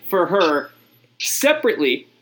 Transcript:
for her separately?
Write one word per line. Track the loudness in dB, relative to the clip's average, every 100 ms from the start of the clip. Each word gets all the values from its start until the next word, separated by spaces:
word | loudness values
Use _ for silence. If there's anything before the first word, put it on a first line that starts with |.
| -4
for | 0 0
her | 2 2 0 -4 -12 _ _ _ -12
separately? | -6 0 2 2 0 0 0 -2 -6 _